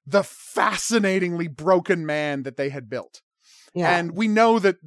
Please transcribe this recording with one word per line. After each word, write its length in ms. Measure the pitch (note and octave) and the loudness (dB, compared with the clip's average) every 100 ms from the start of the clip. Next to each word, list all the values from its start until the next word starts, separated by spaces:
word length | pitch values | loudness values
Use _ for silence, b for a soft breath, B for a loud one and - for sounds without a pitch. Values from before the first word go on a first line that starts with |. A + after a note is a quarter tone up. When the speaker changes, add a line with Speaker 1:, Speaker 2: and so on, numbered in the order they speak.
| C#3 | 0
Speaker 1:
the 180 | G3 | 0
fascinatingly 1200 | - - - - G#3+ F#3+ - A3+ G3 F#3+ F3+ E3+ E3+ | 0 -10 -10 -2 -2 -2 -2 0 2 0 -2 -4 -6
broken 560 | C3+ D#3+ F#3 E3+ F3 D#3 | -4 2 2 2 -2 0
man 360 | D3+ D3 C#3 | -2 -2 -4
that 120 | C3+ A#2+ | -6 -6
they 140 | C#3 | -6
had 180 | C#3 A2 | -6 -10
built. 320 | B2 - - _ _ b b b | -12 -12 -20 _ _ b b b
Speaker 2:
Yeah. 220 | F3 E3+ F3 | -2 2 2
Speaker 1:
And 160 | E3+ | 0
we 140 | E3+ A3 | -2 0
know 300 | G#3+ A3+ A3+ | 4 4 6
that, 180 | F#3+ F#3 | 2 0